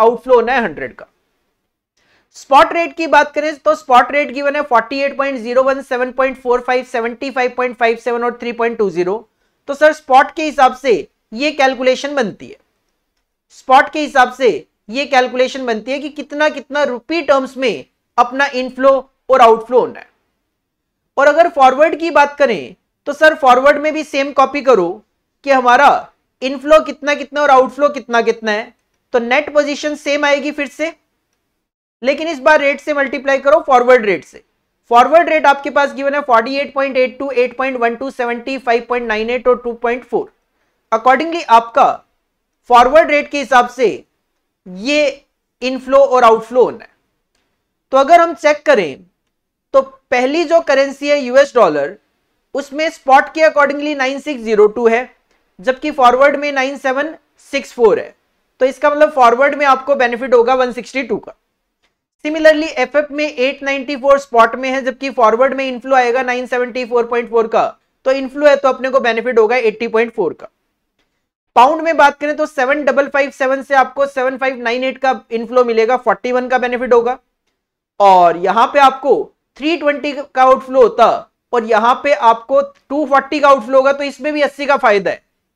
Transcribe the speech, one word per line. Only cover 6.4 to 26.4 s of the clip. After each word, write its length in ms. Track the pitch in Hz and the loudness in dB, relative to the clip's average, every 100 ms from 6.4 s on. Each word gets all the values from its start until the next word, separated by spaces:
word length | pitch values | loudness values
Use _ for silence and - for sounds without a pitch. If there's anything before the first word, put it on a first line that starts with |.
| 247 247 | -4 -2
फ़ाइव, 240 | 247 254 | -2 -4
सेवेंटी 460 | 254 240 226 233 277 | -4 -6 -6 -8 -8
फ़ाइव 220 | 254 247 247 | -4 -4 -4
पॉइंट 200 | 254 226 | -6 -2
फ़ाइव 200 | 233 233 | -2 -2
सेवन 280 | 247 233 | -4 -4
और 140 | 240 233 | -4 -6
थ्री 120 | 240 | -10
पॉइंट 240 | 226 233 226 | -4 -4 -2
टू 100 | 202 | -4
ज़ीरो। 260 | 170 175 214 - _ _ _ - | -2 -4 -4 -10 _ _ _ -12
तो 60 | |
सर 180 | 277 302 | 0 0
स्पॉट 380 | 302 - 262 285 | 0 2 2 2
के 140 | - | -2
हिसाब 300 | 311 254 254 - | -6 2 0 2
से 200 | 269 180 - _ _ | -2 -2 -4 _ _
ये 160 | 220 294 | -6 -6
कैलकुलेशन 640 | 302 262 254 262 254 277 | 0 -2 0 -2 -2 -4
बनती 320 | 285 208 - 120 | -4 -6 -8 -20
है, 100 | - _ _ _ _ _ _ _ _ _ | -20 _ _ _ _ _ _ _ _ _
स्पॉट 400 | - - 262 294 | -18 2 4 4
के 100 | 311 | -4
हिसाब 320 | 285 269 247 | -2 0 0
से 340 | 247 254 151 - _ - | 2 -2 -2 -10 _ -12
ये 140 | 240 277 | -8 -2
कैलकुलेशन 600 | 262 254 254 254 269 254 | 0 0 -2 -2 -2 -6
बनती 260 | 220 220 | -6 -6
है 60 | 277 | -8
कि 100 | 294 | -8
कितना 380 | 285 269 294 302 | -12 -12 -2 -2
कितना 340 | 277 - 285 | -2 -8 -4
रुपी 360 | 277 247 - 330 | -4 -6 -6 -6
टर्म्स 340 | 277 277 262 254 | 0 0 -2 -6
में 280 | 262 147 - _ _ - | -6 -6 -12 _ _ -2
अपना 280 | 240 262 277 | -2 0 -4
इनफ्लो 360 | 254 254 254 269 269 262 _ - | -4 -8 0 2 2 -4 _ 0
और 100 | 262 | 4
आउटफ्लो 400 | 233 226 220 247 | 6 4 0 -2
होना 200 | 151 - | -2 -8
है। 60 | - _ _ _ _ _ _ _ _ _ _ - | -20 _ _ _ _ _ _ _ _ _ _ 0
और 120 | 285 | 2
अगर 200 | 294 339 | 4 0
फॉरवर्ड 480 | 285 262 262 320 320 | 4 2 4 0 0
की 120 | 330 | -2
बात 240 | 294 285 285 | 0 0 0
करें 360 | 269 185 123 - _ _ - | -2 -2 -10 -20 _ _ -12
तो 60 | |
सर 220 | 277 311 311 | 0 0 2
फॉरवर्ड 420 | 269 254 277 294 | 4 4 4 2
में 140 | 302 | -2
भी 100 | 311 | -6
सेम 280 | 302 277 277 | -6 -4 -2
कॉपी 300 | 277 262 285 | 0 0 0
करो 280 | 262 220 170 214 _ _ _ _ 277 | 2 2 0 -6 _ _ _ _ -2
कि 40 | |
हमारा 380 | 269 247 247 277 135 - _ _ _ | 0 4 4 4 2 -4 _ _ _